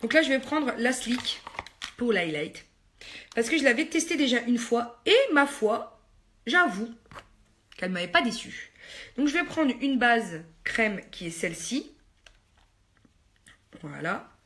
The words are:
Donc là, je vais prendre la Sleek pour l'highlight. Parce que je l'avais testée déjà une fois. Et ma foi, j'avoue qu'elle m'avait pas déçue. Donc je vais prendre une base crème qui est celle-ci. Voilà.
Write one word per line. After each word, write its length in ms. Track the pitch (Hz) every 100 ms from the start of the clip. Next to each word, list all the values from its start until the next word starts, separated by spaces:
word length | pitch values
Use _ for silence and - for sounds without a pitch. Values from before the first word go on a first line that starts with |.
Donc 100 | 226
là, 100 | 302
je 60 | 285
vais 120 | 269
prendre 320 | - 302 269 -
la 160 | 240
Sleek 480 | 254 - 247 - - - - - _ - -
pour 160 | 240
l'highlight. 540 | 202 170 151 156 - - _ _ _ - - - -
Parce 120 | 233
que 80 | 311
je 60 |
l'avais 240 | 269 233 320
testée 300 | 330 320 330
déjà 240 | 269 233
une 180 | 233 240
fois. 420 | - 233 240 - -
Et 260 | 440 554
ma 140 | 302 277
foi, 560 | - 214 226 - - _ _ _ _ -
j'avoue 440 | 330 349 190 226 233 _ - - _ _ _ _ -
qu'elle 160 | 180
m'avait 160 | 180 175
pas 140 | -
déçue. 500 | 247 - - - - _ - - - -
Donc 120 | 285
je 60 |
vais 100 | 302
prendre 280 | 339 - 302 240
une 200 | 277 262
base 420 | 240 233 196 165 165 -
crème 360 | - - 220 196 -
qui 140 | - 175
est 20 |
celle-ci. 640 | 165 180 165 - 262 - - _ _ - _ _ _ _ _ _ _ _ _ _ _ _ - _ -
Voilà. 460 | 151 143 156 196 - _